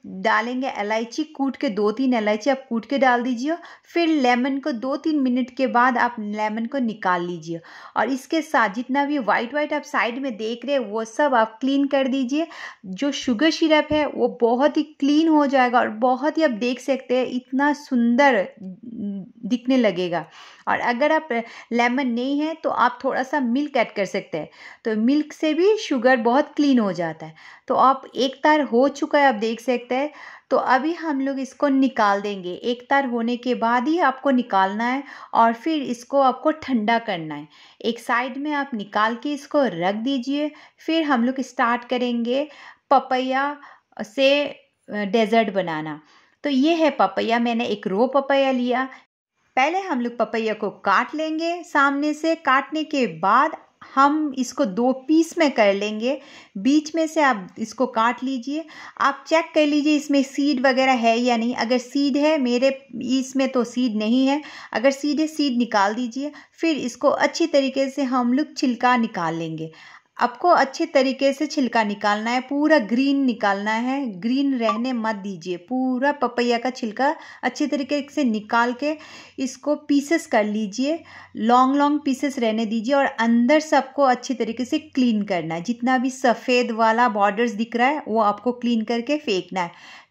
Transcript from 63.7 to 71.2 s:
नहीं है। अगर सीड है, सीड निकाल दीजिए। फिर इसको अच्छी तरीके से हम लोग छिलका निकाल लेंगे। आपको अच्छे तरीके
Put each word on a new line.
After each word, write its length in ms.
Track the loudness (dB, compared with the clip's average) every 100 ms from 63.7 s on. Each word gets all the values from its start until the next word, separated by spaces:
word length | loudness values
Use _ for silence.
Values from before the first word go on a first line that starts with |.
| 0 -2 0
नहीं 320 | 0 2 2
है। 140 | 0 -4 -18 -8
अगर 180 | 0 0
सीड 280 | 0 -2 -2
है, 80 | -2
सीड 300 | -2 -2 0
निकाल 360 | 0 2 2
दीजिए। 380 | 0 -6 -6 -10 -12 -20 -4
फिर 180 | -2 -2
इसको 320 | -4 0 0
अच्छी 380 | 2 0 0 0
तरीके 420 | 2 0 -2 -4
से 140 | -2
हम 300 | -2 0 0
लोग 240 | 0 -2 -4
छिलका 400 | -4 0 2 2
निकाल 380 | 0 -2 -4 -4
लेंगे। 360 | -6 -8 -10 -14 -20 -20 _ -4
आपको 280 | -4 0 2
अच्छे 380 | 4 2 -2 0
तरीके 480 | 2 2 2